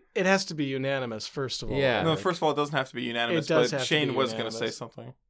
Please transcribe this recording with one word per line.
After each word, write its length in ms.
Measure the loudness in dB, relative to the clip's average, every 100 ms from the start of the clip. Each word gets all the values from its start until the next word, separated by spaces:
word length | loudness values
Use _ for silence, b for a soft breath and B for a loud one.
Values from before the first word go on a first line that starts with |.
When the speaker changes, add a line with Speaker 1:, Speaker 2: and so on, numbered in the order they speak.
| _ 0
Speaker 1:
It 100 | 4
has 200 | 4 2
to 100 | -4
be 80 |
unanimous, 640 | -4 -2 -2 -2 -4 -6 -8
first 340 | -6 -4 -4
of 100 | -4
all. 60 | 2
Speaker 2:
Yeah. 260 | 2 4
Speaker 3:
No, 120 | 2 2
first 220 | 0 2
of 40 |
all, 80 | 2
it 40 | 2
doesn't 180 | 0 0
have 120 | -2
to 80 | -4
be 80 |
unanimous, 420 | -4 0 0 0 2
Speaker 1:
It 40 |
does 220 | 2 2
Speaker 3:
but 80 | 0
Speaker 1:
have 80 | 0
to 60 |
Speaker 3:
Shane 160 | 2 2
Speaker 1:
be 40 | 2
Speaker 3:
was 160 | 0
gonna 180 | -2 -4
say 60 | -4
Speaker 1:
unanimous. 180 | -4 -4
Speaker 3:
something. 360 | -12 -14 -16 -18